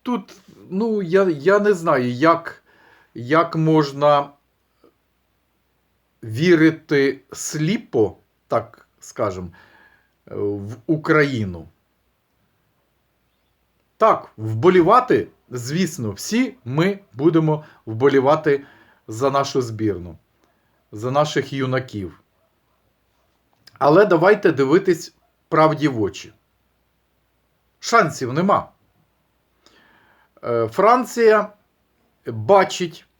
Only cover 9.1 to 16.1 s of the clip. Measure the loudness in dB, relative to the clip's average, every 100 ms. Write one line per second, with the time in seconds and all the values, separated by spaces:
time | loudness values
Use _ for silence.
9.1 | -6 -6 -6 -12 -16 _ _ _ _ _
10.1 | _ -16 -8 -6 -6 -12 -14 -6 -4 0
11.1 | 0 0 -4 -6 -10 -18 _ _ _ _
12.1 | _ _ _ _ _ _ _ _ _ _
13.1 | _ _ _ _ _ _ _ _ _ 0
14.1 | 0 -4 -10 -8 2 4 4 6 4 4
15.1 | -2 -2 _ _ -14 -8 -4 -4 -4 -8